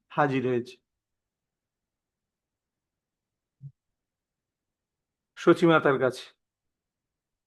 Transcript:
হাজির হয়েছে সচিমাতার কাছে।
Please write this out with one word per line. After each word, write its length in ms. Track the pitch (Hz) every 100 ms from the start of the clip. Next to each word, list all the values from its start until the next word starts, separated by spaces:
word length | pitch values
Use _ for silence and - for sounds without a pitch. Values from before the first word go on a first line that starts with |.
| _
হাজির 380 | - 147 131 127
হয়েছে 300 | 123 123 - _ _ _ _ _ _ _ _ _ _ _ _ _ _ _ _ _ _ _ _ _ _ _ _ _ _ _ _ 139 - _ _ _ _ _ _ _ _ _ _ _ _ _ _ _ -
সচিমাতার 640 | 175 165 170 156 147 131
কাছে। 240 | 127 - - _ _ _ _ _ _ _ _ _ _ _